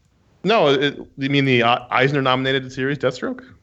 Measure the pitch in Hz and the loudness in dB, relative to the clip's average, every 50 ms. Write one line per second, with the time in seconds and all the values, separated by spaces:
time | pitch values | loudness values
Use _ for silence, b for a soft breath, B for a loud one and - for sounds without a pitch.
0 | _ _ _ _ _ _ _ _ - 175 220 226 170 143 139 135 143 143 - - | _ _ _ _ _ _ _ _ -2 0 2 4 4 4 2 2 0 -2 -4 -6
1 | - - _ - 135 135 143 143 139 135 127 120 113 117 123 - - - - 117 | -16 -18 _ -8 -6 0 0 2 2 4 2 4 4 2 2 0 -2 -2 0 2
2 | 127 139 147 143 135 131 127 127 131 131 135 135 131 127 127 135 127 135 147 139 | 2 2 0 0 0 0 0 0 0 -2 -2 -2 -4 -6 -8 -6 -4 -4 -4 -2
3 | - 127 131 - - 277 254 - - - - _ | -2 -4 -4 -4 -8 -8 -8 -10 -14 -20 -20 _